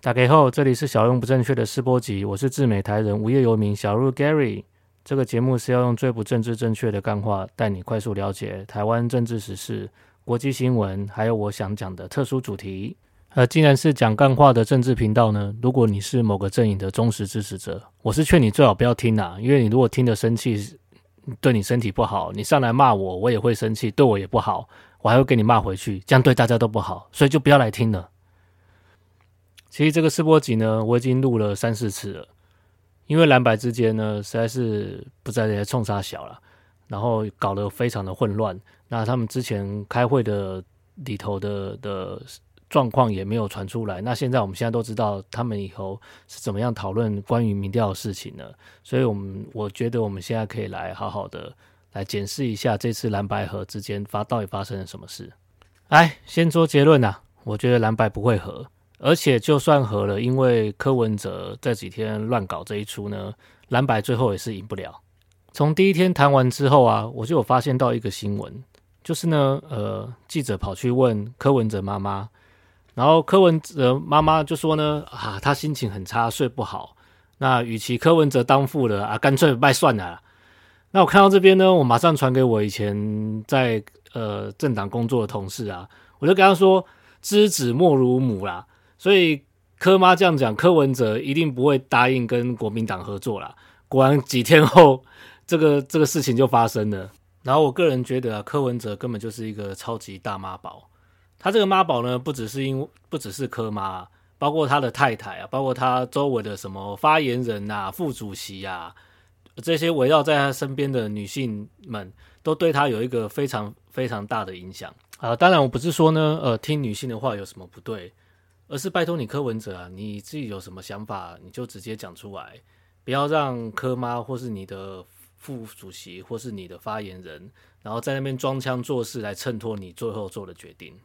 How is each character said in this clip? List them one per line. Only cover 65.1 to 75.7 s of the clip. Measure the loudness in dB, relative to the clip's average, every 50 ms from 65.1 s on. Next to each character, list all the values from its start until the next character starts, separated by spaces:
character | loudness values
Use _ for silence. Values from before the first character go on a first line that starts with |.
| _ _ _ _ _ _ _ _ _
从 | 0 0 0 4
第 | 4 4 4
一 | 4
天 | 4 2 2 4
谈 | 4 4 6
完 | 6 6 4 4
之 | 0 2 2 6
后 | 6 8 8
啊， | 6 4 2 0 -6
我 | -8 -8 -6
就 | 0 0 0
有 |
发 | 2 2 2 2
现 | 2 0 -2
到 | 0 0 0 0
一 | -2
个 | -4 -6
新 | -8 -6 -6 -6 -6 -6
闻， | -8 -12 -14 -18 -20 _ _ _ _ _ _ _ _
就 | -8 -8
是 | -4 -2
呢， | 0 2 2 2 2 0 -2 -6 -8
呃， | -8 -6 -6 -4 -6 -8 -8 -12 -14 _ _ _
记 | -6 -6 -4
者 | -4 -4
跑 | -4 -4 -6 -6
去 | -4 -4 -2
问 | 2 4 2 2 2 0 -6 -8 -12 _
柯 | 2 2
文 | 4 4 2 0
哲 | -2 -4
妈 | -4 -4 -6 -4
妈， | -4 -4 -6 -6 -8 -10 _ _ _ _ _ _ _ _ _ _ _ _ _
然 | 0 4 4
后 | 6 4 4
柯 | 2 4 6
文 | 6 6 4 2
哲 | -4 -8 -4 0 2 2 2 0
妈 | -2 0 2 2
妈 | 4 4 2 2 0
就 | -2 -6
说 | -4 0 0 0
呢， | 0 0 -2 -2 -4 -6 -10
啊， | -14 -10 -10 -8 -8 -4
她 | -2 -2
心 | -2 0 -2 -6